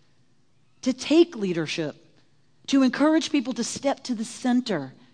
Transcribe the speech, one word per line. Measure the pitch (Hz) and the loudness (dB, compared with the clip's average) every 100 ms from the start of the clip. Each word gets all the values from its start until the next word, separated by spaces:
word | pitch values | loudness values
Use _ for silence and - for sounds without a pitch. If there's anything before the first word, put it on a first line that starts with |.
| _ _ _ _ _ _ _ _ | _ _ _ _ _ _ _ _
to | 254 | -4
take | 254 - 311 339 247 | -4 2 4 4 2
leadership, | 196 170 151 - 156 - _ _ _ _ _ _ - | -4 -2 -4 -4 -6 -8 _ _ _ _ _ _ 0
to | 277 | 2
encourage | 262 - 294 311 - | 4 4 2 2 0
people | 294 247 | -4 -2
to | 233 | -6
step | 233 - 277 269 | -6 -4 -4 -4
to | - | -6
the | 226 220 | -8 -8
center | - 254 247 247 175 131 - _ | -6 0 0 0 -4 -6 -14 _